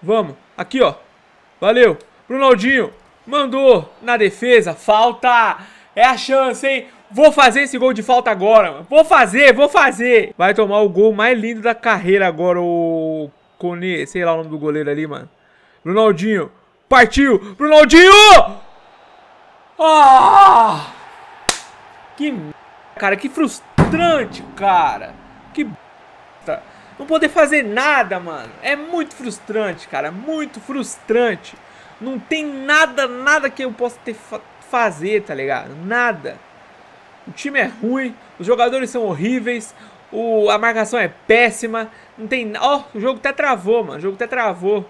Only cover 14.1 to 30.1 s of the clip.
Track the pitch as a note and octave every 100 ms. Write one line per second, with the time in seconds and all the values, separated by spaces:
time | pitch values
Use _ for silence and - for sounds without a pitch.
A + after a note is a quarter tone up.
14.1 | F#3 E3+ E3 D#3+ D#3 D3+ D3+ D3 D3 D#3
15.1 | C#3+ - _ _ _ _ _ D#3+ G3 A3
16.1 | E3+ G3+ G#3 D#3 _ _ _ _ B3+ A#3+
17.1 | - C#4 G3+ - G3 D4 D4+ D4+ D#4+ F#4
18.1 | G4+ G#4+ F4 - - - _ _ _ _
19.1 | _ _ _ _ _ _ _ D#4+ D#4 C#4
20.1 | C4 - G4 G4 A#3+ A3 D#3 D3+ - -
21.1 | - - - - - - - - - -
22.1 | - D4 A#3+ D3+ D#3 _ _ _ - G3
23.1 | G3 C4+ D4 D4 - - - - D#4+ F4
24.1 | D#4 A3+ - - - G3 F3+ D3+ G#2 -
25.1 | - - - - - A#3+ F#3 _ _ _
26.1 | - - _ - D3+ - - - - C#4+
27.1 | D#4+ D4+ E4+ D4 D4 A#3 G#3+ C#4 C#4+ G3+
28.1 | F#3 F3 D#3 A2+ - - C#4+ D#4 F4 D4+
29.1 | - B3 G3 - G#3+ G#3 E3+ - C#3 D3